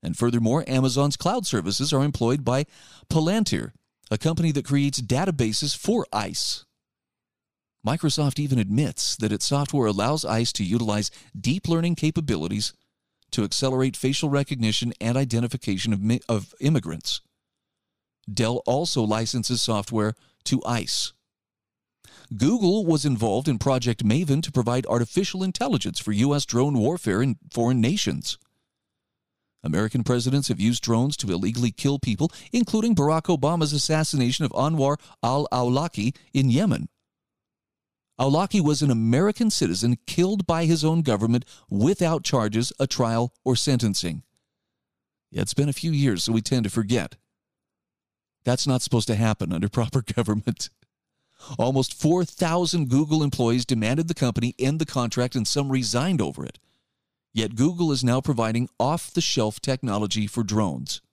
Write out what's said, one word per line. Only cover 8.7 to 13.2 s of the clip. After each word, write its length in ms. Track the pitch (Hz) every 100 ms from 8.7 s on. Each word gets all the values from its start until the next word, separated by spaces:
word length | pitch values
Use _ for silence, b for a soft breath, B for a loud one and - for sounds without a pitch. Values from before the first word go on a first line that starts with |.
| 107 151 - - -
that 140 | 107
its 140 | 104 -
software 420 | 143 143 147 113
allows 380 | 101 110 156 78
ice 260 | 110 117
to 100 | -
utilize 480 | 95 113 113 104 104 B B -
deep 300 | 107 170 -
learning 240 | 165 170
capabilities 800 | 170 156 - 151 98 80 104 110 - _ _ _ _